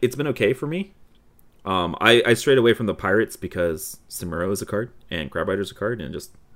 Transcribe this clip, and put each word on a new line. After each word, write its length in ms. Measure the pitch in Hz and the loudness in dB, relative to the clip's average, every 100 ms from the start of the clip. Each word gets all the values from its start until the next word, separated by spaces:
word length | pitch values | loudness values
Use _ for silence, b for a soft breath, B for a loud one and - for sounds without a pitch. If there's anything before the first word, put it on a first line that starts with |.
it's 140 | 123 135 | -2 0
been 100 | 147 | -4
okay 260 | 127 107 | 2 2
for 140 | 131 147 | 2 -4
me. 260 | 175 196 _ - _ _ _ - _ | -6 -6 _ -20 _ _ _ -20 _
Um, 300 | 95 92 87 76 | -4 -2 -2 2
I, 200 | 107 120 - | 6 6 6
I 80 | |
strayed 240 | 117 143 135 | 2 4 6
away 160 | 117 | 6
from 120 | 110 107 | 4 0
the 80 | |
Pirates 420 | - 95 104 104 - | -2 0 2 0 -4
because 600 | 90 92 85 78 - - - | -8 -2 -2 -2 -10 -16 -14
Samuro 420 | - 87 82 92 | -10 -8 -4 -4
is 100 | 98 | -4
a 60 | 90 | -4
card 240 | 104 120 - - | -6 -6 -12 -10
and 220 | 82 71 | -8 -6
Crab 160 | 85 90 | -4 -2
Rider's 240 | 98 95 | -2 -4
a 40 | |
card, 260 | - 104 117 | -6 -6 -4
and 120 | 71 | -8
just 200 | 78 - - - | -10 -14 -20 -20